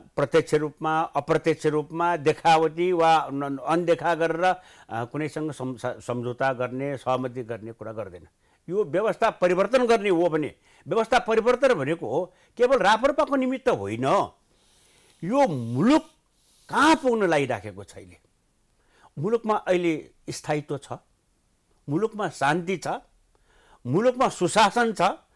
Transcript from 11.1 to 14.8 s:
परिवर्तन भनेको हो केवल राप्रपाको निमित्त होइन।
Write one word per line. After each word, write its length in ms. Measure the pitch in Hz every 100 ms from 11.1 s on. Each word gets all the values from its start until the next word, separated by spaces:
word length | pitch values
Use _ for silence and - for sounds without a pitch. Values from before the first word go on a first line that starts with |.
| 247
परिवर्तन 540 | 226 220 226 247 269
भनेको 360 | 220 135 170 120
हो 240 | 135 180 _ _ -
केवल 200 | 247 262
राप्रपाको 580 | 196 220 269 294 285 277
निमित्त 340 | 254 262 254
होइन। 360 | 156 98 113 135 190 117 - _ _ _ _